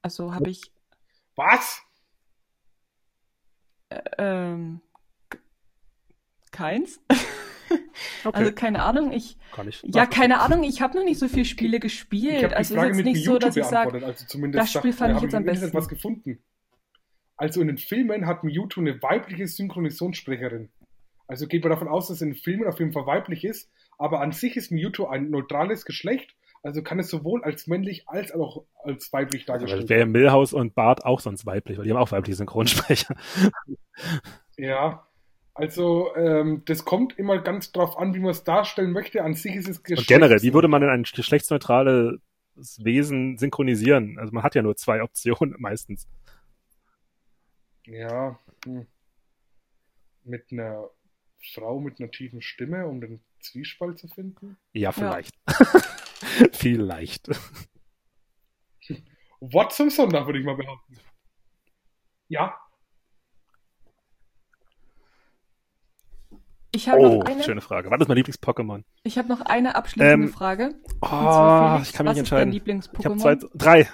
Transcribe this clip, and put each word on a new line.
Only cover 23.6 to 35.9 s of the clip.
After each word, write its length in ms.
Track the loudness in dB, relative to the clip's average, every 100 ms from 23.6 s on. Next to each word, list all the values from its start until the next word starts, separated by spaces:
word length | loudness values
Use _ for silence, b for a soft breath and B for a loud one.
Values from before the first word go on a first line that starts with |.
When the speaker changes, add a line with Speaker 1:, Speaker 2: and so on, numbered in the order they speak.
| -16 _ _ _
Speaker 2:
Aber 220 | -4 -2
an 120 | -4
sich 240 | -4 -4 -6
ist 140 | -6
Mewtwo 360 | -4 -4 -6 -6
ein 240 | -4 -4
neutrales 540 | -4 -4 -4 -2 -4 -8
Geschlecht. 480 | -10 -4 -4 -6 _ _ _
Also 200 | -8 -8
kann 160 | -6 -6
es 80 | -4
sowohl 340 | -6 -4 -4
als 240 | -4 -8 -4
männlich 380 | -4 -4 -8 -10
als 240 | -10 -8
auch 320 | -6 -6 -8 _ _
als 300 | -10 -10 -8
weiblich 300 | -6 -4 -6
Speaker 3:
Also 100 | -6 -6 -4
Speaker 2:
dargestellt 220 | -6 0
Speaker 3:
wäre 120 | 2
Speaker 2:
werden. 120 | 4
Speaker 3:
Milhouse 400 | 6 6 6 4
und 220 | 0 -4
Bart 300 | 0 2 2 2
auch 140 | -2
sonst 260 | -2 -10 -8
weiblich, 320 | -8 -8 -8
weil 60 |
die 60 | -2
haben 60 | 0
auch 140 | 2
weibliche 240 | 0 -4 -6
Synchronsprecher. 800 | -4 -2 0 0 2 0 0 -8 -8 2
<laughs> 1200 | 2 2 -14 -18 -18 -14 -8 -8 -8 -20 _ -10
Speaker 2:
Ja, 500 | -4 -2 -2 -4 _ _ _ _ _ -8
also, 560 | -8 -2 2